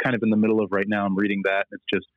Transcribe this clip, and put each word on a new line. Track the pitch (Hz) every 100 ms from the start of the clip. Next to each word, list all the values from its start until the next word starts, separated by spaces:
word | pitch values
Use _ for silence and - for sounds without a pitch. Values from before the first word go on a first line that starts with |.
kind | 135 117
of |
in | 110
the | 107
middle | 110 110
of | 98
right | 98 101
now. | 107 101
I'm | 95
reading | 104 101 95
that. | 98 -
It's | - -
just, | 98 -